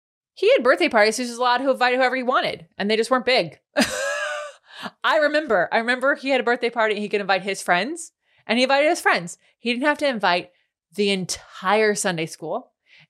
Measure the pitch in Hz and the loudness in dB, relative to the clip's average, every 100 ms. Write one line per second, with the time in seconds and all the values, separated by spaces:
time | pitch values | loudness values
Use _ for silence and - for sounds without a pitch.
0 | _ _ _ - 403 523 247 320 330 220 | _ _ _ 0 4 4 4 2 2 4
1 | 220 220 247 233 247 247 269 226 247 247 | 2 2 -6 -2 0 0 0 0 2 2
2 | 262 254 240 294 175 165 - - 202 214 | 0 0 0 0 0 -6 -10 -6 -2 0
3 | 220 254 247 254 175 - _ - - 523 | 2 0 2 0 0 -6 _ -2 0 -2
4 | 554 587 605 605 587 - _ - - - | -4 -4 -6 -8 -10 -16 _ -16 -16 -6
5 | 226 311 294 302 311 202 160 220 226 254 | -2 2 2 0 0 0 2 0 0 0
6 | 262 285 269 262 226 247 233 233 220 202 | 0 -2 0 0 0 0 -2 0 0 -2
7 | 208 208 190 190 196 190 - 175 220 330 | -2 -2 0 0 0 -4 0 0 0 -6
8 | - _ _ _ - 226 254 277 302 339 | -12 _ _ _ -2 0 2 4 2 2
9 | 392 277 175 - _ _ 226 240 294 294 | 2 0 -2 -14 _ _ -6 -2 -2 0
10 | 294 233 190 180 - _ _ _ _ - | -2 0 0 0 -2 _ _ _ _ -4
11 | 202 196 175 - - - 190 208 220 208 | 0 0 -4 -8 -12 -8 0 2 2 0
12 | 202 170 160 - 156 208 - _ _ - | -2 -4 -6 -8 -8 -8 -10 _ _ -20
13 | _ | _